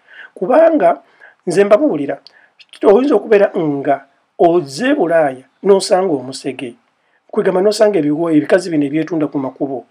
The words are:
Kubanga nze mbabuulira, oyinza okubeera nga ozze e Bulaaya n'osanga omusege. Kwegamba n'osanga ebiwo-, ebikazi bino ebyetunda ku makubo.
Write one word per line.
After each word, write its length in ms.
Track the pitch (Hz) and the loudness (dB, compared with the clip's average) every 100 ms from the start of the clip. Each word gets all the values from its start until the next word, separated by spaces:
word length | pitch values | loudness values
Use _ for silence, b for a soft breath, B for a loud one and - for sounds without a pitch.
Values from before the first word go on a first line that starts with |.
| B B B | B B B
Kubanga 680 | - 180 277 330 311 180 - _ b b b - | -8 0 4 4 4 0 0 _ b b b -4
nze 160 | 170 | 0
mbabuulira, 540 | 202 214 294 165 143 139 - b b b - - | 4 4 2 -2 -6 -8 -14 b b b -20 -2
oyinza 320 | 285 202 277 226 | 2 4 4 0
okubeera 360 | 240 208 202 208 | 2 2 2 -2
nga 480 | 156 143 139 135 - _ _ - | -4 -2 -2 -4 -6 _ _ 0
ozze 500 | 175 175 139 135 254 | 2 2 -2 -4 -2
e 60 | 294 | 0
Bulaaya 480 | 165 165 147 131 - _ | 0 0 0 -4 -16 _
n'osanga 500 | 185 196 185 190 190 | 2 2 2 0 0
omusege. 640 | 143 127 - 147 131 127 - _ _ _ _ _ | -4 -6 -12 -10 -10 -12 -16 _ _ _ _ _
Kwegamba 300 | - 190 185 | -4 -2 0
n'osanga 380 | 202 208 214 190 | 0 2 2 2
ebiwo-, 320 | 147 147 170 151 | -2 -2 0 0
ebikazi 340 | 143 190 185 | 2 0 0
bino 160 | 160 143 | -4 -2
ebyetunda 420 | 151 156 165 147 | -4 -4 -4 -4
ku 100 | 147 | -6
makubo. 460 | 131 - 139 127 - | -8 -8 -8 -8 -14